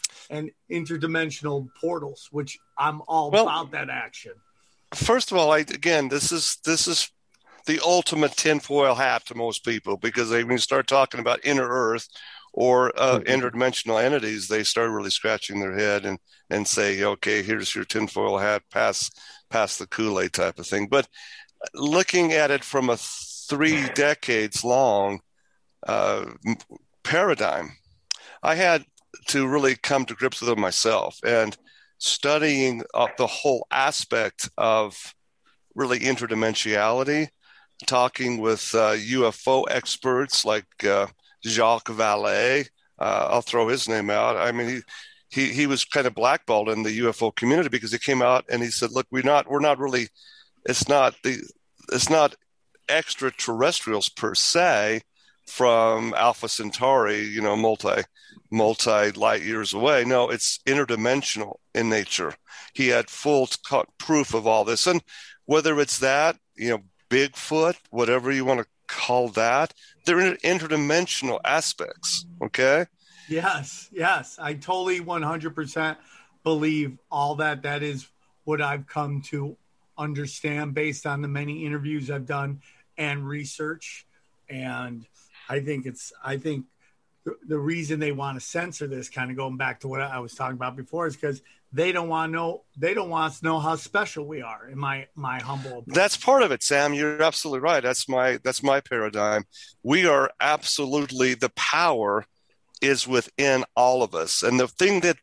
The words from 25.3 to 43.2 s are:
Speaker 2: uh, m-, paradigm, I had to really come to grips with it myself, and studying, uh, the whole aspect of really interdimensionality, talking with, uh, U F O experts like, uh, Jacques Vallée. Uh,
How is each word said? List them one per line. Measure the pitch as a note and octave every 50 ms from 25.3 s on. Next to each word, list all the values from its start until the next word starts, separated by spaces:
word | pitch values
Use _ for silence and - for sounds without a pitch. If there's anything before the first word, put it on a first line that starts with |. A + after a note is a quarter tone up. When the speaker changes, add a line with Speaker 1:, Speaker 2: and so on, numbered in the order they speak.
| _ _ _ _ _ _ _ _ _ _ -
Speaker 2:
uh, | - G#2+ G#2 G2 G2+ G#2 G#2 - - A#1+ - -
m-, | A2 A2+ - - _ - - _ _ _ _
paradigm, | - - C#3 E3+ F#3+ G3 D3+ - G#2+ F2 C#2+ D#2+ E2 D2 - - _ _ _ _ _ _ - - - - - -
I | - D3+ D#3+
had | E3+ F#3+ F3 E3 D#3 C3+ - _ _ _ _ - - - -
to | - C#3 C3+
really | C3 C#3 D3 C#3 C3+ C3
come | - - - C#3+ C3+ B2+
to | - A#2
grips | - C#3 C3 - -
with | A#2+ A#2+
it | A#2 G#2+
myself, | G2+ F#2 F2 - - A2+ A2 G#2 F#2+ F2 - - -
and | A2+ A#2+ A2+ A2 G#2 G#2 - _ _ _ _ _ _ _
studying, | _ - - - - - C#3+ D3+ D3+ D3+ D#3 C#3+ C3+ C3+ C3 B2 A2+ - -
uh, | - - A#2+ - -
the | - B2+
whole | A2 - - - D3 C3+ A#2 - -
aspect | - - C3+ D3 D3 - - - - A#2 A2 G2 - - - - - -
of | A#2 A2+ A2 A2 G#2+ G2+ - - - - - _ _ _ _ _ _ _ _ _ _ _ _
really | A2+ C3+ B2 B2 A#2+
interdimensionality, | A2+ C3 C3 A2+ A#2+ A2 A2+ A2 A2 A2+ G#2 - - A2 G#2+ G#2 G#2 A2 A#2 B2+ C3+ C#3 D3 D3+ D#3 D3 _ _ _ _ _ - _ _ _ - -
talking | - C3 B2 B2 B2+ - - C3 B2 B2 A2+
with, | A2 A2 A2 G#2 - - -
uh, | A2+ A2 A2 G#2+ G#2+
U | G#2 A2+ B2+ C3 A#2+
F | A2 G#2 - - C3
O | C3 C3
experts | - - - B2+ - - - - - C3 B2+ B2 C#3 C3+ - - -
like, | A2 G#2+ G#2+ - _ _ - -
uh, | G2+ G2 G2 G2+ F#2+ - _ _ _ _ _ -
Jacques | A2+ A2 A2 A#2 A2+ A#2 A2+ - -
Vallée. | A2+ G#2+ A2+ G#2+ G#2 G#2 G#2 G#2 G2 G#2 A2+ B2 C3 D3 C#3 - _ _ _ _ _ -
Uh, | - G#2+ G2 G#2